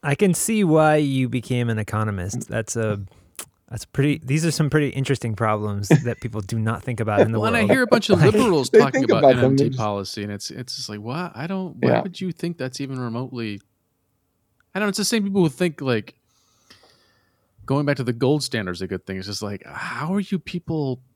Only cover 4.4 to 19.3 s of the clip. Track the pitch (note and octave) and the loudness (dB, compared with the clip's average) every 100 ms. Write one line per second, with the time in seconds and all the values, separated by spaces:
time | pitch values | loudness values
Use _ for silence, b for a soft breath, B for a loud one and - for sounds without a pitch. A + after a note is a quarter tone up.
4.4 | E3 C#3+ D3+ D#3 C#3+ - C3 C3+ A#2+ G#2+ | 0 0 0 2 0 -2 -2 -2 -2 -2
5.4 | A2+ G#2+ G#2 G2+ G2+ D3+ A#2+ A#2 A#2 A2+ | 0 0 -2 -4 4 4 4 -6 -8 -8
6.4 | G2 A#2 A2 A#2 - A2+ A2 G#2 - A2+ | -4 -2 -2 -4 -6 -4 0 2 2 2
7.4 | G#2+ A#3+ G3+ C4 B3 A#3+ - F3+ E3 G#3+ | 0 0 2 2 4 2 4 6 6 6
8.4 | A#3+ E3 B2+ A3 C#3 C4 C4+ - C#3+ B2+ | 4 4 6 6 6 2 2 6 6 6
9.4 | C3 C3+ - C3 G#2+ G2+ G2 - G2+ G2+ | 4 4 2 0 -2 -2 -6 -8 -6 -8
10.4 | - - B2 - A#2+ G#2 G#2+ C#3+ F3+ - | -10 -12 -10 -10 -10 -10 -8 -8 -8 -10
11.4 | D#3+ F#3+ F#3 B2 - A#2 G3 F3 F#3 D#3+ | -8 -6 -8 -2 2 2 0 -8 -8 -6
12.4 | E3+ E3+ C3 B2+ C#3 C3 B2 A#2 C3 B2+ | -8 -6 -8 -6 -8 -6 -6 -6 -8 -6
13.4 | A2+ G2+ _ _ _ _ _ _ _ _ | -8 -8 _ _ _ _ _ _ _ _
14.4 | _ _ _ F#3+ G#3 F#3+ F#3+ A#3 G3+ G3 | _ _ _ -4 -2 -2 -2 0 0 2
15.4 | E3 - F3+ D3 C3+ A2+ G2 _ _ _ | 2 2 -4 -2 -2 -2 -2 _ _ _
16.4 | _ _ _ - _ _ _ _ _ _ | _ _ _ -20 _ _ _ _ _ _
17.4 | _ _ - C#3 C#3+ C#3+ B2 A#2 B2+ D3+ | _ _ -2 0 0 -2 -2 0 2 2
18.4 | - A#2 F#2+ F2 F#2 F#2 - F#2+ F#2+ | 0 -4 -4 -6 -6 -6 -6 -10 -8